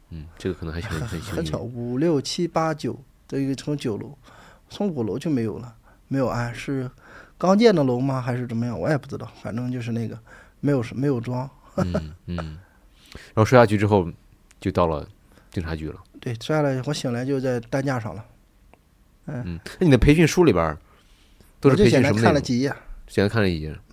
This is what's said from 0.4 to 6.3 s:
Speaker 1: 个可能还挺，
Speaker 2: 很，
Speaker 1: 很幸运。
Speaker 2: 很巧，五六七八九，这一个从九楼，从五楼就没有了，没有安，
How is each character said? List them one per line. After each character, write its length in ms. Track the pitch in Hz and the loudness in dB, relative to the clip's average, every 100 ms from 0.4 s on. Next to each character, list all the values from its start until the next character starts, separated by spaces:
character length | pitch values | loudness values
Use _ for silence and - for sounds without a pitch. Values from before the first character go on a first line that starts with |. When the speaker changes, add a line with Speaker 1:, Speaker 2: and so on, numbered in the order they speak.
| 95 | -6
Speaker 1:
个 60 | 85 | -6
可 100 | 82 | -8
能 80 | |
还 80 | 82 | -8
挺， 80 | - | -8
Speaker 2:
很， 180 | 80 117 | -8 -6
Speaker 1:
很 140 | 82 | -8
幸 80 | - | -8
运。 60 | - | -6
Speaker 2:
很 100 | 78 | -6
巧， 140 | 107 | -6
五 400 | 113 123 120 127 | -8 -8 -6 -2
六 200 | 170 143 | 0 0
七 280 | - - 170 | -2 -4 -2
八 260 | 170 160 | -2 -2
九， 260 | 151 120 - - _ _ | -4 -6 -8 -14 _ _
这 100 | 135 | -6
一 40 | 135 | -4
个 60 | |
从 240 | 135 - 143 | -4 -6 -4
九 180 | 127 104 | -4 -6
楼， 220 | 113 143 - - - - _ | -8 -16 -20 -20 -20 -20 _
从 200 | - 202 | -6 -4
五 160 | 139 | -2
楼 160 | 107 127 | -4 -2
就 100 | 165 | -2
没 140 | 135 | 0
有 160 | 110 80 | -2 -6
了， 160 | 120 - _ _ - | -12 -18 _ _ -6
没 100 | 135 | -2
有 100 | |
安， 260 | 117 | 0